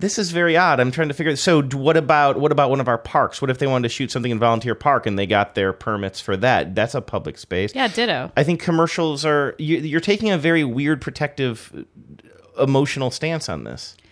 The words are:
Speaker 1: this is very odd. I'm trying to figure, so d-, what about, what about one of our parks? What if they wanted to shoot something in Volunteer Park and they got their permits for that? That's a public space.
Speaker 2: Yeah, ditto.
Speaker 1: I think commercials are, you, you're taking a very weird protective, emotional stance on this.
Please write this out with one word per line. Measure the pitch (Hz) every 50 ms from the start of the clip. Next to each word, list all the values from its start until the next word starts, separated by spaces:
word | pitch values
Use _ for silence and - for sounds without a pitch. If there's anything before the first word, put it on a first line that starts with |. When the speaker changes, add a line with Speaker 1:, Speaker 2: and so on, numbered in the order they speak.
Speaker 1:
this | 180 202 -
is | 226 202 170
very | 170 175 175 170 160
odd. | 170 185 170 147 131
I'm | 143 127
trying | 123 165 160 147
to | 135
figure, | - 156 160 143
so | 131 - 190 165 147
d-, | 139 127 135
what | 139 135 156 160
about, | 160 147 127 156 147 143 139 131 -
what | 143 147
about | 143 143 139 127
one | 135 135
of | 123
our | 127 117
parks? | 113 - - - 147 123 - - -
What | 139 131
if | 127 -
they | 143
wanted | 135 131 127 120
to | 117 -
shoot | - 135 113
something | - 131 120 123
in | 117 104
Volunteer | 117 117 113 110 117 120 107
Park | - - 147 139 117 -
and | 110 98
they | 98 101
got | 92 107 101 101 - -
their | 104 98 95 92
permits | - - 113 107 101 98 92 - -
for | - - 98
that? | 95 110 127 120 85 69 85 95
That's | - 110 120 -
a | 127
public | - - - 95 73 76 73
space. | - - - - 90 98 104 -
Speaker 2:
Yeah, | 262 262
ditto. | 214 165 226 240 220 156 123 135 170 -
Speaker 1:
I | - 147
think | 165 175 -
commercials | - 180 165 165 165 160 - 175 165 156 147 139 156
are, | 156 147 147 139 131 - -
you, | 156 151 165
you're | - 151 156 151 165
taking | - 202 202 208 220 214
a | 190
very | 156 139 165 165 165 147
weird | 123 117 135 143 147 156 131
protective, | - 135 127 - 151 143 - - 135 123 110 - - - - - - _ _ - - 71 73 - - - - - - _ - 110
emotional | 135 135 135 135 143 - - 139 131 123
stance | - - 156 160 165 156 -
on | - 87 71 53
this. | 57 64 - - - - _ _ _